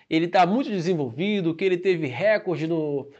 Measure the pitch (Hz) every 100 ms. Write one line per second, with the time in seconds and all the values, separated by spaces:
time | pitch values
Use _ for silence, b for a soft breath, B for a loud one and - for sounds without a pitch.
0 | b 160 170 190 175 226 269 202 165 170
1 | 131 117 196 208 165 160 190 180 190 175
2 | 147 120 202 214 190 151 160 165 151 143
3 | 131